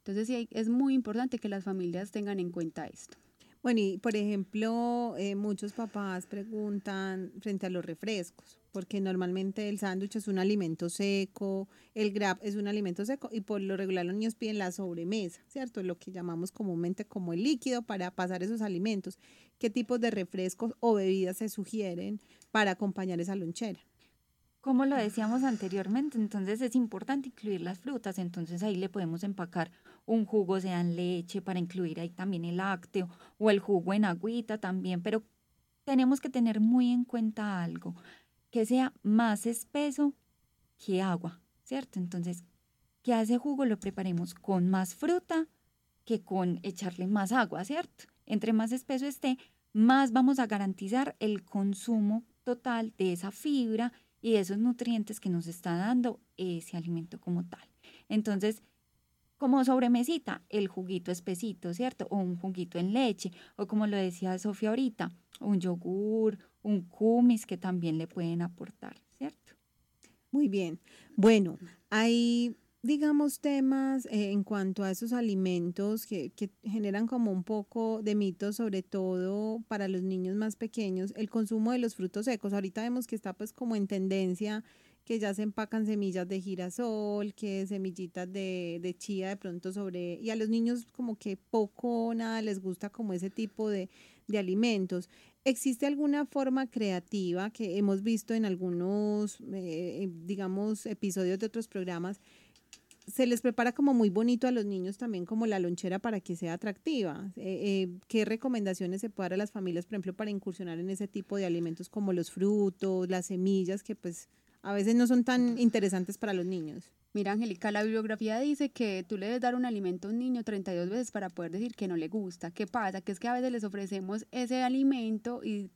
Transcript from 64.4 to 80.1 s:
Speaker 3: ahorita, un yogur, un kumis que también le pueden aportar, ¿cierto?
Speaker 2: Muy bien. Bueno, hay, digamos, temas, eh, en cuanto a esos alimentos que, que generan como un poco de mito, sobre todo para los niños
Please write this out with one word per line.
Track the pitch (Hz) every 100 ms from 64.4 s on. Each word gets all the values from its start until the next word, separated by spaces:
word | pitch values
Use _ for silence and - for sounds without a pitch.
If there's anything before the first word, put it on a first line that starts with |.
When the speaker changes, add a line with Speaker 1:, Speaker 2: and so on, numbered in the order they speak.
| 214 202 214
Speaker 3:
ahorita, | 226 262 - 175 175 _ -
un | - 202
yogur, | 180 175 175 185 208 220 220 214 - _
un | 208 208
kumis | 175 - 214 233 247 226 -
que | 180
también | 190 185 170 160
le | 165
pueden | - 170 170
aportar, | 175 175 - - - - _ _
¿cierto? | 277 - _ - _ _ _ _ _ _ _
Speaker 2:
Muy | 277 285
bien. | 196 175 160 _ - - -
Bueno, | 208 226 185 - 175 - _
hay, | 214 226 233 233 240 240 220 _ _
digamos, | 233 294 302 294 294 -
temas, | 294 277 262 269 269 269 240
eh, | 214 202
en | 202
cuanto | 196 208 190 190
a | 196
esos | 185 233
alimentos | 247 233 196 185 180 170 175 202 220
que, | - 202 143
que | - 196 _
generan | 220 220 208 196 226
como | 254 226
un | 185
poco | 180 220 202 233 226 220
de | 214
mito, | 208 202 170 202
sobre | 208 226 190
todo | 185 196 185 185 185 202 214 226 226
para | 214 196
los | 190
niños | 190